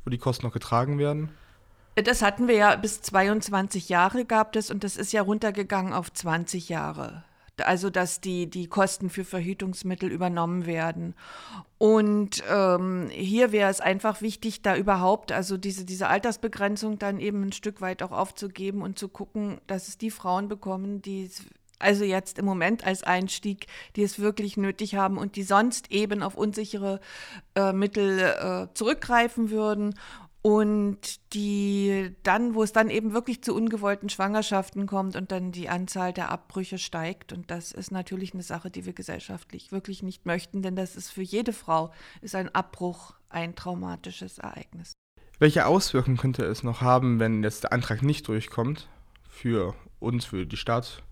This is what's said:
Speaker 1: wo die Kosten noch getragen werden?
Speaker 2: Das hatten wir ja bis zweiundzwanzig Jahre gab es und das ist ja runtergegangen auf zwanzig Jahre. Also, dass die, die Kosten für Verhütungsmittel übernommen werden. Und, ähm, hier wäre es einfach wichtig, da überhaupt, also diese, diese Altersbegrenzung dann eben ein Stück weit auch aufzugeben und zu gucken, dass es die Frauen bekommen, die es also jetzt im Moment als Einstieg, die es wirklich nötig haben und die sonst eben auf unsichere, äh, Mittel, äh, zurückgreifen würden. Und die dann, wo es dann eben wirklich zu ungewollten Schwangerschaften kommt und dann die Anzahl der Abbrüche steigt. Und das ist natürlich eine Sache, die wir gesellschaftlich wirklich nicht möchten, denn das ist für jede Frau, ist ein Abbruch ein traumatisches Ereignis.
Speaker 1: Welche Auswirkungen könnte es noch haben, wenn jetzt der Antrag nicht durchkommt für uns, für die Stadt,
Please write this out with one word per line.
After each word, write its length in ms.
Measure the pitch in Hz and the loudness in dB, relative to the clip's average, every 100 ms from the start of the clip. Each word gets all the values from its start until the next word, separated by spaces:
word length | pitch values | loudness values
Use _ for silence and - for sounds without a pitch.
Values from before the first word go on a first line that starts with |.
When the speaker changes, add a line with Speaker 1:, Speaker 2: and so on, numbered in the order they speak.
Speaker 1:
wo 60 | 127 | -4
die 80 | 120 | -2
Kosten 300 | 131 123 117 | 0 0 -2
noch 60 | |
getragen 440 | 117 - 117 135 143 | -4 2 2 4 2
werden? 320 | 147 151 156 - - - _ _ _ - | 0 0 -4 -10 -20 -20 _ _ _ 0
Speaker 2:
Das 260 | 214 240 | 2 4
hatten 260 | - 302 247 | 4 4 6
wir 80 | 220 | 8
ja 220 | 208 196 | 8 6
bis 240 | 208 - | 2 -4
zweiundzwanzig 880 | - 190 196 214 202 202 196 196 - | 0 4 4 2 0 0 0 -4 2
Jahre 340 | 175 190 247 | 4 4 2
gab 320 | 240 220 214 220 | 2 2 2 0
es 160 | 214 | -2
und 140 | 202 202 | -4 -4
das 100 | - | -4
ist 160 | 190 | 0
ja 100 | 214 | 2
runtergegangen 720 | 196 214 220 208 196 196 185 | 2 2 0 -2 0 0 0
auf 220 | 151 165 | -2 -4
zwanzig 560 | - 175 165 170 180 165 | -6 -2 0 -2 -6 -4
Jahre. 560 | 160 147 151 123 165 - _ - - | -4 -4 -6 -10 -12 -18 _ -14 -2
Also, 280 | - 180 190 | 2 2 2
dass 320 | 185 180 - | 0 0 -2
die, 280 | 190 180 170 | -4 -4 -4
die 180 | 180 170 | -6 -2
Kosten 420 | 202 190 - 185 | 2 2 2 -6
für 160 | - 185 | -6 -6
Verhütungsmittel 840 | 185 170 196 190 180 185 185 185 | -4 -4 -4 -6 -6 -6 -4 -4
übernommen 560 | 165 180 170 170 180 170 | -2 0 0 0 -2 -2
werden. 480 | 165 165 165 170 - - - - 214 - - | -2 -2 -4 -8 -10 -16 -18 -16 -16 -16 4
Und, 640 | 214 220 208 208 202 - 110 | 6 8 6 2 0 -4 0
ähm, 600 | 196 190 180 185 180 139 | 4 6 4 2 -2 -4
hier 420 | - 190 220 247 | -4 0 4 6
wäre 180 | 214 196 | 6 4
es 120 | 190 | 2
einfach 400 | 190 196 214 208 | 0 2 0 -2
wichtig, 400 | 220 - 226 - | -4 -4 -6 -2
da 160 | 202 165 | 0 2
überhaupt, 560 | 202 190 185 214 - | 2 4 4 2 0
also 240 | 123 185 185 | -2 -2 -4
diese, 260 | 196 190 | -4 -6
diese 240 | 180 185 196 | -8 -2 2
Altersbegrenzung 920 | 196 240 214 226 - 202 208 214 208 | 2 2 -2 -4 0 0 0 -4 -4
dann 220 | 202 196 | -4 -2
eben 240 | 208 202 | -2 -2
ein 80 | 196 | -2
Stück 300 | - 214 202 | -4 -8 -6
weit 200 | 185 185 | -6 -4
auch 100 | 180 | -4
aufzugeben 680 | - 190 - 202 185 196 202 | -2 -4 -6 -10 -6 -4 -4
und 160 | 190 190 | -6 -6
zu 120 | 196 | -10
gucken, 500 | - 196 214 208 - - | -10 -8 -6 -6 -6 -6
dass 220 | 190 190 | -6 -6
es 80 | - | -8
die 140 | 226 | -8
Frauen 360 | - 185 185 202 | -4 -2 0 -2
bekommen, 540 | 208 202 190 196 202 | -6 -6 -4 -4 -6
die 240 | 196 190 185 | -6 -8 -8
es 180 | - 190 - _ - | -14 -20 -20 _ 2
also 260 | 196 202 | 4 4
jetzt 340 | 202 190 190 - | 4 0 -2 -2
im 80 | 196 | 0
Moment 400 | 185 175 226 - | 2 2 2 0
als 160 | 190 | -2
Einstieg, 640 | - 180 190 - 208 196 - - - - | 0 0 0 -4 -4 -6 -10 -18 -8 0
die 80 | |
es 160 | 202 202 | 0 2
wirklich 360 | 208 208 208 202 | 0 0 -2 -2
nötig 400 | 196 190 214 202 | -2 -2 -4 0
haben 220 | 190 196 | 0 0
und 180 | 202 202 | -4 -6
die 60 | |
sonst 500 | 190 202 240 233 - | 4 4 4 0 -2
eben 300 | 196 208 208 | 0 2 0
auf 140 | 190 - | -2 0
unsichere, 640 | 208 208 208 202 196 196 - - - 196 - 196 | -2 -2 -6 -4 -4 -4 -8 -18 -16 -18 -4 2
äh, 180 | 196 | 2
Mittel, 460 | 190 202 208 196 190 | 4 2 2 2 4
äh, 480 | 180 - 185 185 185 - | 4 2 -2 -4 -6 -2
zurückgreifen 720 | 226 311 - 240 233 233 220 | 0 0 4 4 4 2 0
würden. 460 | 214 214 208 208 202 - - - - | 2 2 0 -2 -4 -12 -20 -20 0
Und 920 | 214 214 208 214 202 202 - - _ | 4 6 6 4 2 -2 -8 -12 _
die 800 | 208 202 202 202 202 196 196 185 185 | -4 0 0 2 2 2 2 -2 -2
dann, 340 | 190 208 240 220 | 2 2 2 0
wo 80 | |
es 80 | 214 | 2
dann 180 | 220 220 | 4 4
eben 240 | 214 220 | 2 0
wirklich 300 | 220 233 226 | -2 -2 -4
zu 120 | - - | -2 0
ungewollten 540 | 226 220 202 202 202 | 0 0 -2 -2 -4
Schwangerschaften 800 | - 196 214 214 196 185 196 202 | -2 0 0 0 0 -2 -4 -2
kommt 280 | 196 190 - | -2 -2 -4
und 160 | 185 | -6
dann 200 | 190 180 | -6 -6
die 180 | 175 175 | -6 -4
Anzahl 440 | 180 185 190 180 | -4 -4 -4 -4
der 180 | 180 - | -4 -6
Abbrüche 480 | 180 - 190 185 185 | -6 -8 -8 -6 -6
steigt. 520 | - 165 165 - - | -6 -6 -6 -8 -12
Und 180 | 175 175 | -14 -10
das 220 | 170 170 | -10 -10
ist 200 | - 185 | -12 -8
natürlich 420 | 190 180 190 190 | -8 -6 -8 -8
eine 80 | 185 | -10
Sache, 300 | 175 165 180 | -10 -10 -10
die 140 | 180 180 | -10 -12
wir 80 | |
gesellschaftlich 800 | 175 185 156 - 180 - 185 - | -10 -10 -10 -10 -14 -14 -18 -10
wirklich 300 | 190 196 190 | -10 -8 -10
nicht 240 | 185 - 175 | -10 -8 -4
möchten, 380 | 170 - 196 | -4 -4 -6
denn 120 | 190 185 | -4 -4
das 200 | 185 - | -6 -10
ist 160 | - | -14
für 100 | 190 | -10
jede 320 | 185 208 240 | -4 -2 -2
Frau, 380 | 208 - 160 165 - - - | -4 -2 0 -2 -8 -20 -16
ist 120 | 202 | -8
ein 200 | 190 185 | -6 -2
Abbruch 600 | - - - 180 170 - - _ | -2 -2 -4 -6 -6 -14 -20 _
ein 260 | 170 170 175 | -8 -8 -8
traumatisches 840 | 185 175 180 175 180 - 185 - | -8 -6 -6 -8 -12 -14 -14 -12
Ereignis. 540 | - - - 170 170 - _ _ - - | -14 -14 -16 -16 -16 -20 _ _ -20 4
Speaker 1:
Welche 280 | 151 151 101 | 6 6 6
Auswirkungen 500 | 185 - 127 131 123 | 4 4 2 2 2
könnte 260 | 131 127 | 0 0
es 200 | 92 107 | -2 -2
noch 180 | 120 113 | -4 0
haben, 380 | 123 127 127 117 | 4 6 6 4
wenn 240 | 113 110 | 2 2
jetzt 200 | 107 - | 0 -2
der 100 | - | -2
Antrag 280 | 123 - 110 | 0 0 0
nicht 260 | 139 147 - | 2 0 -2
durchkommt 600 | 110 - - 117 156 - - - - - | -2 -2 -2 -2 -4 -10 -20 -20 -20 -20
für 460 | - 120 113 92 - - - | -6 0 2 0 -4 -14 -8
uns, 260 | 117 120 - | -2 -2 -2
für 220 | 95 87 | -4 -4
die 100 | 107 | -4
Stadt, 460 | - 117 120 - - | -2 -2 -2 -12 -16